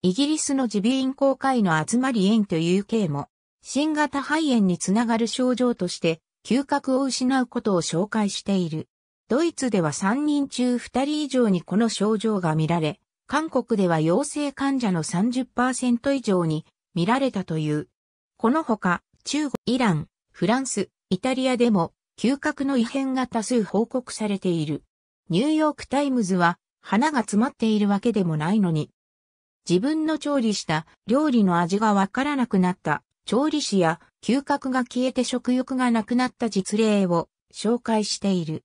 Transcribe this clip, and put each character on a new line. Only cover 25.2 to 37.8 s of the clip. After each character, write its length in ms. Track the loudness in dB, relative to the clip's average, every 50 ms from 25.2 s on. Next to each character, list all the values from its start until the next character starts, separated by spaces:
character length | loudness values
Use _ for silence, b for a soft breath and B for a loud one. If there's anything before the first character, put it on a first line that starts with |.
| _ _
ニ 120 | 0 0
ュ 60 | 2
ー 80 | 2 2
ヨ 180 | 2 2 0 0
ー 20 |
ク 140 | -4 -8 -4
タ 140 | -2 0 0
イ 100 | 0 0
ム 100 | 0 0
ズ 140 | 0 2
は、 200 | 4 4 2 2 _ _ _ _ _
花 300 | _ 0 0 2 2 2
が 120 | 2 0 -2
詰 180 | 0 2 2
ま 80 | 2 0
っ 40 | 0
て 140 | _ 0
い 100 | 2 2 2
る 80 | 2 2
わ 100 | 2 2
け 140 | 0 0 0
で 100 | 2 0
も 140 | 0 0
な 160 | -2 0 0 2
い 80 | 2
の 100 | 2 2
に、 220 | 2 0 -2 -4 _ _ _ _ _ _ _ _ _ _ _ _ _ _ _ 0
自 120 | 2 2
分 260 | 2 2 0 0 0
の 120 | -2 -2 -2
調 200 | -2 0 0 2
理 160 | 2 2 0
し 100 | -2 -2
た 220 | -2 -2 -2 -2 b b b _ 0
料 220 | 0 2 2 4
理 120 | 4 4 4
の 160 | 4 4 2
味 220 | 2 2 0 0
が 140 | 2 2 2
わ 120 | 2 2
か 160 | 0 _ -4 -2
ら 140 | -2 0
な 100 | -2 -2
く 140 | 0 2 2
な 140 | 2 2 0
っ 40 | _
た、 220 | _ -4 -4 -4 _ _ _ _ _
調 220 | -2 0 0 2 2
理 120 | 0 -2
師 200 | -2 0 0 2
や 200 | 2 2 0 b b b b _ -2
嗅 220 | 0 0 0 0
覚 260 | -2 -2 -2 -2 -2
が 140 | -2 -2 -4
消 200 | -2 -2 -2 -2
え 80 | -2 0
て 120 | -2 -2
食 280 | -2 -2 -4 -2 0 0
欲 220 | 0 0 -2 -2
が 160 | 0 0 2
な 140 | 2 0 0
く 100 | 0 0
な 120 | 0 0
っ 40 | -2
た 180 | -4 _ -6 -2
実 300 | -2 -2 -4 -2 0 0
例 280 | 2 2 4 2 2
を 220 | 2 2 0 -2 _ _ _ _ _ _
紹 300 | -6 -2 -2 -2 -2